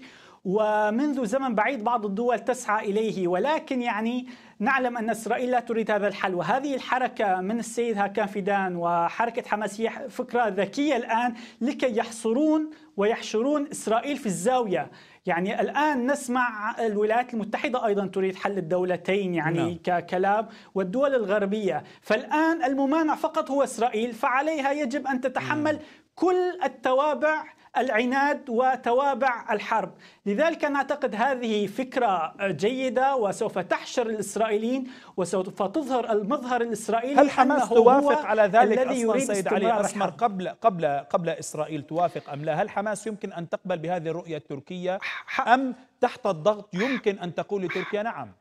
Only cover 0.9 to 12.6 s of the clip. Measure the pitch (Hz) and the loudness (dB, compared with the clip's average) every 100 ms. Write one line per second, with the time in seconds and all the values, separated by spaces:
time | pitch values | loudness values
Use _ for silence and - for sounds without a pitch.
0.9 | 226 294 269 208 269 262 214 220 269 220 | 2 0 0 -2 0 0 2 2 2 0
1.9 | 240 202 196 240 226 240 247 - 214 214 | 0 0 0 2 2 0 -2 0 0 2
2.9 | 208 220 180 175 180 269 320 320 254 240 | 0 0 0 0 2 2 0 0 -2 0
3.9 | 208 226 247 247 - - - 233 269 247 | 0 0 -2 -6 -18 -20 -4 0 2 0
4.9 | 240 214 220 208 240 247 247 240 226 220 | -2 -4 -4 -2 0 2 0 0 -2 2
5.9 | 208 202 202 196 175 165 262 285 262 - | 2 0 0 -2 0 0 0 -2 -6 -2
6.9 | 254 254 254 208 185 185 233 - 240 233 | 0 0 0 0 0 -2 -4 -4 -2 -2
7.9 | 202 202 208 202 202 190 202 185 175 170 | 0 -2 -2 -2 -2 0 0 0 -2 0
8.9 | 175 170 - 233 226 - 208 214 208 220 | 2 0 0 -2 -2 -2 -2 -2 -2 -4
9.9 | 220 262 - 247 240 220 190 196 277 294 | -4 -10 -8 -2 0 0 0 -2 0 0
10.9 | 247 240 226 247 233 - - 240 - 262 | 0 0 0 0 -4 -16 -4 -4 0 0
11.9 | 214 226 - 220 247 311 311 | 0 -4 -4 0 2 4 2